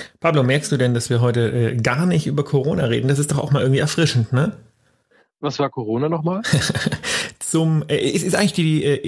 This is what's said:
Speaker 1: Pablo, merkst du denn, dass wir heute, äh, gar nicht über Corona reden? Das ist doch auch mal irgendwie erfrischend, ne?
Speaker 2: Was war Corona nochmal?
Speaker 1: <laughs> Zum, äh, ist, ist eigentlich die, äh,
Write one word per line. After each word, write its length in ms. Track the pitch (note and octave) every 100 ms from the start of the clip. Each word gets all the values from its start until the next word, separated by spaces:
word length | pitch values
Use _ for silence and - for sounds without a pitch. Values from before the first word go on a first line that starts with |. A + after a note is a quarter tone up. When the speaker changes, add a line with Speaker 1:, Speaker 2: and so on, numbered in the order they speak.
| - _
Speaker 1:
Pablo, 220 | E3 D3+
merkst 280 | B2+ C#3+ D3+
du 60 | C#3
denn, 160 | B2
dass 160 | A#2 -
wir 140 | A#2+
heute, 280 | B2 A#2+ A#2
äh, 260 | B2 A2+ A#2+
gar 280 | A2+ B2+
nicht 220 | F3+ E3+ C#3
über 180 | C#3+
Corona 400 | D3 C#3+ C3+ F3
reden? 240 | C3 A#2 B2+
Das 100 | C#3
ist 140 | D3
doch 60 | C#3+
auch 140 | -
mal 100 | C#3
irgendwie 180 | B2+ C3+
erfrischend, 540 | D#3 - D#3+ B2 A2
ne? 180 | B2+ F3 - - _ _ _ _ _ _ _
Speaker 2:
Was 200 | C#3+ C#3
war 100 | C3+
Corona 380 | - G#2+ A#2 D3+
nochmal? 340 | E3 D#3+ F#3 A#3 D3 - - -
Speaker 1:
<laughs> 480 | - - - - -
Zum, 460 | - E3 D#3+ D#3 -
äh, 100 | D3+
ist, 280 | C3+ D3+
ist 100 | E3+
eigentlich 200 | - G#3
die, 280 | - D#3+ D#3
äh, 120 | C3+ C#3